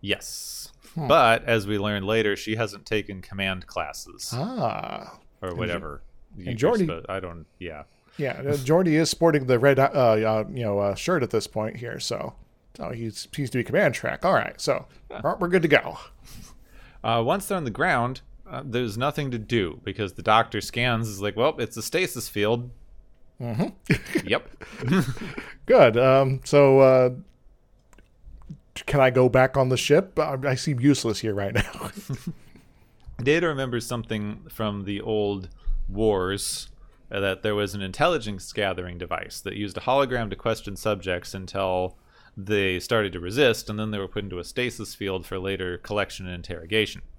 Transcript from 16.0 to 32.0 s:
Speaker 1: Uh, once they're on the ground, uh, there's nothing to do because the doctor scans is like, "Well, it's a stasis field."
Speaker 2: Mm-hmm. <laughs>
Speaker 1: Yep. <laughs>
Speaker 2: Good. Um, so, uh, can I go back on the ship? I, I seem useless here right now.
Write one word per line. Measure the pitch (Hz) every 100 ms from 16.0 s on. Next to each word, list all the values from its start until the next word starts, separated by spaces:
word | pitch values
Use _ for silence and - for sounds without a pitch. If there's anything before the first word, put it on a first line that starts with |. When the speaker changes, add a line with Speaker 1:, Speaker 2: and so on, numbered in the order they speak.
| - - - - - - - - - -
Speaker 1:
Uh, | 113 117 117
once | 190 -
they're | 190
on |
the | 139
ground, | 101 175 135 120 131 - - -
uh, | 127 139
there's | 120 120 104
nothing | 139 147 143
to | 120
do | 104 117 87 -
because | - 95 101
the | -
doctor | - 110 117 107
scans | - - 123 117 113
is | 98
like, | 101 98
"Well, | 135 151
it's | 117 -
a |
stasis | - 165 180 127 -
field." | 107 104 120 123 - - - - - - _
Speaker 2:
Mm-hmm. | 120 110 190 - - - - -
<laughs> | -
Speaker 1:
Yep. | 110 - - - - 123
<laughs> | 165 131 - 170 - - - -
Speaker 2:
Good. | 247 131 113
Um, | 131 135 135 131
so, | - 147 139 135
uh, | 135 131 127 127 - _ - _ _ _ _ - _ _ - - - 147 _ - -
can | 143
I | 131
go | 127 127
back | 131 131 139
on | 127
the | 127
ship? | - 147 190 -
I, | 151 135
I | 139 131
seem | - 131
useless | 135 139 147 104
here | 110
right | 101 98
now. | - - - - -